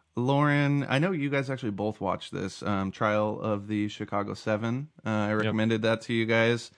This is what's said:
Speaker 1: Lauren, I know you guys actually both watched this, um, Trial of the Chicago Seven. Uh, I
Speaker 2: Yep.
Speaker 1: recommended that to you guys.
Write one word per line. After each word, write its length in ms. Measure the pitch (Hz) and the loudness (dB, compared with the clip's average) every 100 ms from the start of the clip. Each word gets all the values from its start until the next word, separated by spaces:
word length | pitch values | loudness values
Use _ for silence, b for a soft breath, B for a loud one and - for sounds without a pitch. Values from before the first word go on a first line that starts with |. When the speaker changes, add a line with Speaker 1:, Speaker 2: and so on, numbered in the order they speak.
| b 117 | b -2
Speaker 1:
Lauren, 680 | 123 139 147 143 143 143 - | 2 4 4 4 2 2 2
I 100 | 131 | 2
know 140 | 180 | 2
you 180 | 165 139 | 0 0
guys 180 | 139 135 | -2 -2
actually 220 | 131 113 | -4 -4
both 300 | 101 107 - | -2 -4 -2
watched 320 | 95 90 - | -4 -4 -6
this, 300 | 92 95 - | -6 -6 -6
um, 280 | 101 98 95 | -2 -2 -2
Trial 500 | - 110 107 107 107 | 0 2 2 0 -2
of 280 | 110 104 101 | -2 -2 -2
the 200 | 104 104 | -2 -2
Chicago 460 | - 104 101 101 | -4 -4 -2 -4
Seven. 540 | 101 110 104 117 127 151 _ 110 | -4 -2 0 0 -4 -6 _ -2
Uh, 40 | |
I 180 | 107 104 | 0 0
Speaker 2:
Yep. 100 | 107 | 0
Speaker 1:
recommended 440 | 107 110 110 113 | 0 2 2 2
that 180 | 110 110 | 2 0
to 100 | - | 0
you 140 | 117 113 | 0 2
guys. 440 | 113 113 117 - | 4 4 2 -4